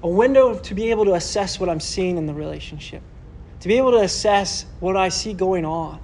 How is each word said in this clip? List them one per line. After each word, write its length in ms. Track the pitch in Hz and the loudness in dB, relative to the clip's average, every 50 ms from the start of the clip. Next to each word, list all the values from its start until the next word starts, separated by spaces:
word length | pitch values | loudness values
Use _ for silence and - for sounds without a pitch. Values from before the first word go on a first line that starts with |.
A 60 | - 170 | -2 0
window 480 | 175 196 233 262 269 262 262 247 220 | 2 4 4 6 6 6 6 6 4
to 180 | - - - 202 | -2 -6 -8 -6
be 160 | 190 226 226 | -2 0 0
able 160 | 226 214 214 | 2 2 4
to 80 | 196 185 | 4 2
assess 440 | 175 - - - 214 196 180 - - | 2 0 -2 -2 -2 -2 -2 -4 -4
what 100 | 185 175 | -2 -2
I'm 120 | 165 160 | -2 -4
seeing 380 | 156 - - 202 185 180 180 170 | -6 -6 -4 -2 -2 -2 -2 -2
in 80 | 156 | -4
the 80 | 151 147 | -4 -6
relationship, 680 | 147 151 156 151 151 - - - 147 - - - - - - - - - - - - - - - - | -6 -8 -8 -10 -10 -12 -12 -14 -14 -14 -14 -16 -16 -18 -18 -20 -20 -20 -20 -18 -20 -18 -18 -18 -10
to 60 | - | 0
be 120 | 175 214 247 | 2 4 4
able 140 | 262 254 | 6 6
to 100 | 240 226 | 6 6
assess 640 | 202 185 - - - 214 202 202 196 185 - - - - - - | 4 4 0 0 2 2 2 4 2 0 -6 -8 -10 -12 -12 -6
what 180 | 170 185 190 | -2 0 2
I 120 | 196 190 185 | 2 0 0
see 240 | 180 - - 220 | 0 -4 -6 -6
going 320 | 208 180 190 185 190 180 160 | -4 -2 0 0 0 0 -2
on 340 | 156 160 165 160 156 151 160 | -2 -4 -4 -6 -8 -10 -14